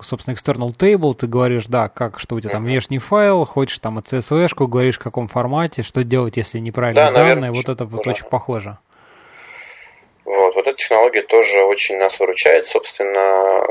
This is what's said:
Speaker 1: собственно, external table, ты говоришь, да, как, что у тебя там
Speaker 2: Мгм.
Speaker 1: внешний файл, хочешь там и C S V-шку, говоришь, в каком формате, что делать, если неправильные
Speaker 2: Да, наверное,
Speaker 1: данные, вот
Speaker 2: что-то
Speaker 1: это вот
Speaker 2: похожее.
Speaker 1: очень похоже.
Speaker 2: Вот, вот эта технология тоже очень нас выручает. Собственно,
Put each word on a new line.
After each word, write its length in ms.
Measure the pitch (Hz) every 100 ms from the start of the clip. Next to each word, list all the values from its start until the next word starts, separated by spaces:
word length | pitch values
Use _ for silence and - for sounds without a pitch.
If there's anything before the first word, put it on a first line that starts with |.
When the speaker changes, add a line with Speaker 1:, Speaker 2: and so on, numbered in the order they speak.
Speaker 1:
собственно, 320 | - 117 - 120
external 400 | - 131 120 117
table, 380 | 196 202 151
ты 140 | 123 120
говоришь, 400 | 123 123 120 110
да, 200 | 123 107
как, 320 | - 120 -
что 160 | - 117
у 60 |
тебя 100 | 107
там 120 | 104
Speaker 2:
Мгм. 80 | 117
Speaker 1:
внешний 280 | 131 - 135
файл, 460 | - 208 151 180 156
хочешь 340 | 139 135 -
там 200 | 110 110
и 60 | -
C 120 | 131
S 140 | -
V-шку, 360 | 156 175 - 131
говоришь, 300 | 123 127 117
в 60 |
каком 240 | 117 - 117
формате, 560 | 123 123 147 165 -
что 200 | 110 135
делать, 320 | 120 127 120 117
если 220 | 107 117
неправильные 460 | 113 123 120 113 151
Speaker 2:
Да, 60 |
наверное, 240 | 127 127 135
Speaker 1:
данные, 160 | 127
вот 100 | 120
Speaker 2:
что-то 220 | 127 123
Speaker 1:
это 20 | 113
вот 120 | 113
Speaker 2:
похожее. 140 | 120
Speaker 1:
очень 160 | - -
похоже. 480 | 123 - 113 101 101 _ _ _ - - - - - - - - _ _ _ -
Speaker 2:
Вот, 300 | 98 92 95
вот 120 | 92
эта 100 | -
технология 440 | - 113 120 107
тоже 420 | 101 113 107 101
очень 340 | 98 101 - 98
нас 220 | 95 -
выручает. 480 | 95 92 - 80 -
Собственно, 1000 | 110 - - 98 98 98 95 95 95 -